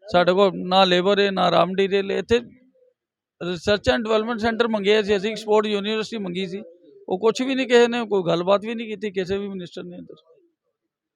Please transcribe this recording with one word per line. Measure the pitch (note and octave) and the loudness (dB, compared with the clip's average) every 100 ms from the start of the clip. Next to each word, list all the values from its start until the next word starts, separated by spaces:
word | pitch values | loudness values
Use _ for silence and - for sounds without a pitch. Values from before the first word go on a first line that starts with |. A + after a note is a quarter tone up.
| - | -2
ਸਾਡੇ | F3 F3 | 2 4
ਕੋਲ, | F#3 G3+ F3 | 4 2 0
ਨਾ | F3+ F#3+ | 0 4
ਲੇਬਰ | F#3+ F3+ F3+ G3+ | 4 4 4 2
ਹੈ, | G3+ | 2
ਨਾ | F#3 F3 | 2 2
raw | E3+ F3 | 4 2
material | F#3+ G3 G3 G3 | 2 0 0 -2
ਹੈ। | F#3+ | -4
ਇੱਥੇ | - A#3 A#3+ - _ _ _ _ _ _ _ _ | 0 -2 -2 -14 _ _ _ _ _ _ _ _
research | F3 F3 - G#3 B3+ B3+ | -8 -4 0 0 2 0
and | A3 | 0
development | A3 A3 A#3 A3+ | 0 0 -2 -2
center | A3 A#3 | 0 0
ਮੰਗੇ | G#3+ F#3+ G#3+ | 0 2 2
ਸੀ | G3+ G#3 | 2 0
ਅਸੀਂ, | G3+ G#3+ | -2 -6
ਸਪੋਰਟ | G#3+ G#3+ G#3+ | 0 2 2
ਯੂਨੀਵਰਸਿਟੀ | G3+ G3+ A3 G#3+ A3+ | -2 -2 -4 -6 -8
ਮੰਗੀ | F#3+ F3+ F#3+ | -6 -6 -6
ਸੀ, | G3 - - - - - | -8 -12 -20 -20 -16 -6
ਉਹ | F#3 | -2
ਕੁਛ | A3 A3 | 0 0
ਵੀ | B3+ C4 | -2 -2
ਨਹੀਂ, | A#3+ | 2
ਕਿਸੇ | A#3+ A#3+ | 4 4
ਨੇ | A#3+ A3 | 0 -2
ਕੋਈ | G3+ E3+ | -2 0
ਗੱਲਬਾਤ | E3 F3 G3+ G#3+ | 0 2 0 0
ਵੀ | A#3 | -8
ਨਹੀਂ | A3+ | -8
ਕੀਤੀ | G#3 G#3 | -8 -6
ਕਿਸੇ | F#3+ F3 G3 | -6 -4 -6
ਵੀ | G3+ | -6
ਮਿਨਿਸਟਰ | F#3+ E3+ - | -10 -12 -14
ਨੇ | F3+ F3 | -14 -16
ਇੱਧਰ। | E2 - _ B4 _ _ _ _ _ _ _ | -18 -20 _ _ _ _ _ _ _ _ _